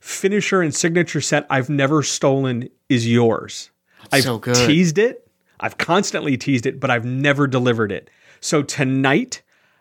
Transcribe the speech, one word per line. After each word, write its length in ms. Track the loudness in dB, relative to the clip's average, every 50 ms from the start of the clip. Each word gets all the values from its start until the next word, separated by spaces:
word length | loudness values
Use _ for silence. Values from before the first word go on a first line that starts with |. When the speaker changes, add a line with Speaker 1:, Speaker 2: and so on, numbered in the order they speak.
Speaker 1:
finisher 600 | _ -14 -12 -4 -2 0 0 0 -2 0 0 0
and 140 | 0 0 -2
signature 460 | -2 -2 0 2 0 0 0 -2 -6
set 240 | -4 0 -2 -2 -2 0
I've 200 | -2 -2 -2 -2
never 340 | 0 0 0 2 2 0 0
stolen 640 | -2 -4 0 0 2 2 2 0 -2 -2 -4 -6 -10 _ _ _ 0
is 180 | 0 0 2 2
yours. 600 | 2 4 4 4 2 -2 -6 -10 -14 -14 -16 -16 _ _ _ _ _ _
Speaker 2:
That's 120 | -6 0 2
Speaker 1:
I've 80 | 2 2
Speaker 2:
so 140 | 2 -2 -4
good. 160 | -2 0 2 2 4 4
Speaker 1:
teased 300 | 4 4 4 2 2 2
it. 280 | 0 0 0 -6 _ _ _ _ _ _ _ -10
I've 160 | -10 -10 -6 -6
constantly 580 | -2 0 2 2 2 0 -4 -4 -2 -2 -2 -2
teased 280 | 0 0 0 0 0
it, 140 | -2 -4 -4
but 80 | -2 -2
I've 140 | -2 -2 -2
never 420 | -4 -4 -2 0 0 2 2 0 0
delivered 440 | 0 0 2 2 2 2 0 -2
it. 180 | -2 -6 -10 _ _ _ _ -20 -20 _
So 200 | -6 -2 -2 -2
tonight, 800 | -2 -2 -4 -4 -2 0 0 0 2 2 2 2 0 -2 -10 -16 _ _ _ _ _ _ _ _